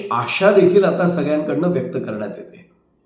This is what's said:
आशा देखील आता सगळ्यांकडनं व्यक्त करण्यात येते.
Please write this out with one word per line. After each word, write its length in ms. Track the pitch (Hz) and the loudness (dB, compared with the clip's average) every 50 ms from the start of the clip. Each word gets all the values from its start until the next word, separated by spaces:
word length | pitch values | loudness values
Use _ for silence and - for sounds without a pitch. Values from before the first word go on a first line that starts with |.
| - - | -2 -4
आशा 400 | 117 120 120 - - - 190 202 | -4 -4 -4 -4 -2 0 2 4
देखील 340 | 202 190 170 180 180 202 190 | 4 6 4 6 6 4 4
आता 220 | 170 170 180 180 | 2 2 0 0
सगळ्यांकडनं 640 | 170 170 156 139 147 151 151 - 147 143 147 175 175 | 0 0 0 0 0 -2 -2 -2 -2 -2 -2 0 0
व्यक्त 260 | 175 - 123 - - | -2 -2 -4 -6 -6
करण्यात 340 | 127 - 113 107 104 104 101 - | -8 -8 -8 -8 -8 -8 -10 -10
येते. 340 | - - - - - - _ _ _ _ _ _ _ _ | -14 -18 -20 -20 -20 -20 _ _ _ _ _ _ _ _